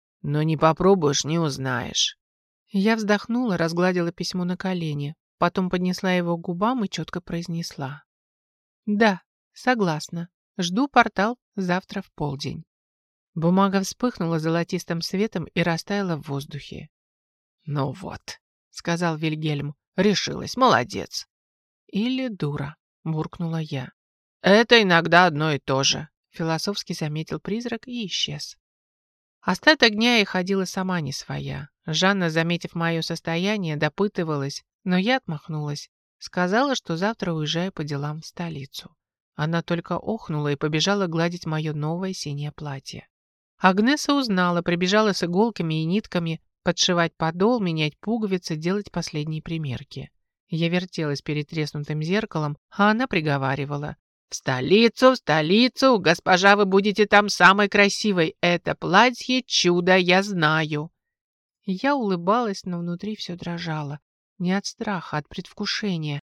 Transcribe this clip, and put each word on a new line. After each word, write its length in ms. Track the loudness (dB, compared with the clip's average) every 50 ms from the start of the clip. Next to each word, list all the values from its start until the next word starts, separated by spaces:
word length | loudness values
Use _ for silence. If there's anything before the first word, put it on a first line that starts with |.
| _ _ _ _ -6
Но 200 | -4 -2 0 0
не 140 | 0 0
попробуешь, 680 | 4 4 2 2 4 4 4 4 6 4 2 2 0 -2
не 140 | -2 -2 -2
узнаешь». 800 | -2 -2 -4 -4 -4 -4 -4 -4 -4 -6 -2 -2 -2 -2 -4 _ _ _ _ _ _ _ _ _ _ _
Я 260 | -2 0 2 2 2
вздохнула, 640 | 2 2 0 0 0 0 -2 -2 -2 0 0 0
разгладила 560 | 0 0 0 0 2 2 2 2 0 -2 -2 -4
письмо 320 | -6 -8 -6 -4 -4 -2
на 120 | -2 -4
колени, 600 | -4 -4 -4 -4 -2 -4 -4 -4 -4 -6 -6 -8 _ _ _ _ _
потом 320 | -2 0 0 0 -2 0
поднесла 420 | 0 0 0 0 -2 -2 -2 0 0
его 240 | 0 0 0 -2
к 60 | -4 -4
губам 420 | -6 -4 -2 0 0 0 0 -2
и 40 | -4
четко 340 | -4 -8 -8 -8 -8 -10 -8
произнесла: 800 | -6 -8 -8 -6 -6 -6 -6 -6 -8 -10 -8 -10 -10 -10 -12 _ _ _ _ _ _ _ _ _ _ _ _ _ _ _ _ _
«Да, 380 | -4 2 4 4 2 2 0 -6 _ _ _ _ _ _
согласна. 760 | -4 0 0 2 2 2 0 0 -2 -6 -8 -10 -10 -10 -10 _ _ _ _ _ -6
Жду 280 | -4 -2 0 0 0
портал 520 | 4 4 4 4 4 2 0 0 0 -2 -6 _ _ _
завтра 460 | -6 -2 -2 -2 -2 -2 _ -10 -12 -12
в 100 | -12 _
полдень». 520 | -6 -6 -6 -6 -6 -8 -10 -10 -10 -14 _ _ _ _ _ _ _ _ _ _ _ _ _ _
Бумага 460 | -2 0 2 4 4 2 2 2 0
вспыхнула 580 | -2 -2 -6 -4 -4 -4 -2 -2 -4 -2 -2 -2
золотистым 640 | 0 0 0 0 -2 -2 -6 -8 -6 -6 -6 -6
светом 440 | -6 -4 -2 -2 -2 -2 -4 -6 -8
и 180 | -4 _ -2 0
растаяла 540 | 0 -2 -4 -4 -4 -4 -2 -2 -2 -4
в 120 | -4 -6 -8
воздухе. 640 | -8 -8 -8 -10 -12 -14 -14 -12 -14 -14 -16 -18 _ _ _ _ _ _ _ _ _ _ _ _ _ _ _
«Ну 280 | -6 -2 -2 -2 -2 -4
вот», 460 | -8 -12 -12 -12 -14 _ -16 -16 -16 _ _ _ _ _ _
сказал 480 | _ -10 -4 -4 -2 0 0 -2 -2
Вильгельм, 580 | 0 -2 -4 -4 -2 -4 -4 -4 -4 -4 -8 -10 _ _ _ _
«решилась, 640 | 2 2 4 4 2 -2 -4 -6 -8 -8 -8 0 2
молодец». 680 | 4 6 6 4 2 0 -6 -8 -8 -8 -10 -12 -12 _ _ _ _ _ _ _ _ _ _ _ _
«Или 420 | _ -4 -2 -2 -2 -2 -2 -4 -6
дура», 480 | -6 -6 -6 -6 -4 -6 -8 -10 -10 _ _ _ _ _ _
буркнула 580 | -4 -4 -4 -4 -6 -6 -8 -6 -4 -4 -4
я. 320 | -6 -4 -6 -8 -8 -8 _ _ _ _ _ _ _ _ _ _ 2
«Это 400 | 4 6 6 6 6 6 6 6
иногда 420 | 6 4 4 4 6 6 8 8
одно 280 | 6 4 2 0 0 0
и 60 | -2
то 240 | -2 0 0 2 2
же», 280 | 0 0 -2 -6 -12 _ _ _ _ _
философски 600 | -6 -2 -2 -2 -2 -2 -4 -6 -6 -6 -8 -8
заметил 480 | -6 -6 -6 -4 -6 -6 -6 -8 -8
призрак 480 | -6 -6 -6 -6 -4 -6 -8 -10 -10 -10
и 180 | -8 -8 -6
исчез. 520 | -6 -4 -6 -6 -6 -6 -10 -12 -14 -16 _ _ _ _ _ _ _ _ _ _ _ _ _ _ _ _ _
Остаток 520 | _ -4 -2 2 4 4 4 6 4 2 4
дня 220 | 4 2 4 4
я 100 | 4 2
ходила 400 | 2 0 -4 -2 0 0 -2 -2
сама 340 | -2 -4 -4 -4 -2 -2 -2
не 120 | -4 -4 -8
своя. 580 | -10 -10 -10 -10 -8 -8 -8 -10 -10 -12 -14 _ _ _
Жанна, 420 | -6 -2 2 2 2 2 2 0 0
заметив 460 | 0 0 0 0 0 -2 -4 -6 -4
мое 260 | -2 0 0 0 -2
состояние, 760 | -2 -4 -6 -6 -4 -4 -2 -2 0 -2 -2 -2 -2 -4 -2
допытывалась, 880 | 0 -2 -2 0 0 -2 -2 0 -2 -2 -2 -2 -2 -2 -4 -6 -10 -14 _ _ _ _
но 140 | 0 0 2
я 180 | 2 2 0
отмахнулась. 720 | 0 -2 -6 -8 -8 -8 -8 -8 -6 -6 -6 -6 -8 -10 _ _ _ _ _ _ _
Сказала, 560 | -20 -8 -4 -2 -2 0 2 2 2 0 -2
что 220 | -4 -4 -6 -4
завтра 360 | -2 -2 -2 -2 -4 -4 -4 -4
уезжаю 400 | -4 -4 -2 -2 -2 -4 -4 -6
по 100 | -8 -8
делам 380 | -6 -6 -6 -6 -6 -8 -10
в 60 | -14
столицу. 680 | -16 _ -10 -10 -10 -8 -12 -14 -14 -16 -18 -18 -18 _ _ _ _ _ _ _ _ _
Она 280 | -6 -4 -2 -2 -2 -2
только 340 | -2 -4 -4 -4 -6 -6
охнула 560 | -6 -4 -6 -6 -6 -6 -6 -4 -2 -2 -2 -2
и 40 |
побежала 500 | -2 -2 -2 0 0 0 0 0 0 0
гладить 400 | -2 0 -2 -2 -2 -2 -6 -6
мое 260 | -4 -4 -4 -4 -4 -4
новое 400 | -4 -4 -4 -4 -4 -4 -6 -8
синее 400 | -8 -8 -8 -8 -6 -8 -8 -10
платье. 560 | -10 -10 -10 -10 -10 -12 -14 -16 -16 -18 _ _ _ _ _ _ _ _ _ _ _
Агнеса 560 | 4 4 4 6 4 2 2 0 0 0 0
узнала, 460 | 0 2 0 0 2 2 2 0 0
прибежала 520 | 0 0 0 0 0 2 4 4 4 4 2
с 100 | 0 -2
иголками 600 | -2 2 2 2 0 0 -4 -4 -2 -2 -2 0
и 40 |
нитками, 560 | 0 0 -2 -2 -2 -4 -4 -4 -4 -6 -8 _ _ _ _ _
подшивать 540 | -2 0 0 0 0 2 2 0 0 -2
подол, 440 | _ -4 -2 0 2 2 2 2 2
менять 380 | 0 -2 0 0 -2 -2 -4 _
пуговицы, 580 | -4 -4 -2 -2 -2 -2 -2 -4 -4 -4 -6
делать 340 | -4 -2 -2 -2 -2 -4 -6
последние 520 | -8 -8 -8 -6 -6 -6 -6 -4 -6 -8 -6
примерки. 680 | -6 -6 -6 -4 -6 -6 -8 -10 _ -14 -14 -14 -16 _ _ _ _ _ _ _ _
Я 200 | -2 0 0 2
вертелась 540 | 0 0 -2 -4 -6 -4 -2 -2 -2 -4 -4
перед 260 | -4 -4 -4 -4 -4
треснутым 540 | -4 -4 -4 -4 -4 -8 -6 -4 -4 -4 -2
зеркалом, 560 | 0 0 -2 -2 -2 -4 -4 -4 -4 -6 -8 _ _
а 200 | 0 2 4 4
она 160 | 4 2 0
приговаривала: 920 | 0 0 0 0 0 0 0 0 -2 -2 -2 -4 -6 -6 -6 -6 -8 -10 -12 _ _ _ _ _ _
«В 60 | -14
столицу, 760 | -8 -4 -4 -2 -2 2 4 6 6 6 6 4 6 6 6 6
в 40 |
столицу! 800 | 6 0 0 2 2 4 4 4 4 4 4 2 4 4 4 4 4
Госпожа, 560 | 4 2 2 2 4 2 4 6 8 6 6
вы 100 | 6 4
будете 420 | 4 4 4 4 4 2 2 2
там 220 | 6 6 4 4 4
самой 400 | 2 6 8 8 8 8 4 4
красивой! 680 | 6 4 4 4 2 0 0 0 2 2 2 0 0 _
Это 360 | 0 2 2 0 0 -4 -6
платье 640 | -4 -2 4 6 6 6 6 2 -2 -4 -2 -2 -2 -2
чудо, 540 | -2 -2 2 2 4 2 4 4 6 4
я 260 | 4 6 6 4 4 4
знаю!» 680 | 0 -2 2 2 2 2 2 0 -2 -4 -6 -6 -8 _ _ _ _ _ _ _ _ _ _ _ _ _ _ _
Я 320 | -6 -6 -2 0 0 0
улыбалась, 680 | 0 0 0 -2 -2 0 0 0 2 0 -2 -4 -6 -8
но 140 | -8 -6 -6
внутри 380 | -6 -6 -6 -6 -8 -10 -8
все 200 | -8 -10 -12 -10
дрожало. 640 | -10 -8 -8 -8 -6 -6 -6 -6 -6 -6 -8 -10 -12 _ _ _ _ _ _ _ _
Не 140 | -2 0 0
от 140 | -2 -2
страха, 500 | -6 -10 _ -6 -6 -6 -6 -8 -6 -6
а 20 | -8
от 100 | -8 _
предвкушения. 920 | -12 -14 -14 -14 -10 -10 -6 -6 -6 -4 -4 -4 -4 -4 -4 -4 -6 -6 -8 _ _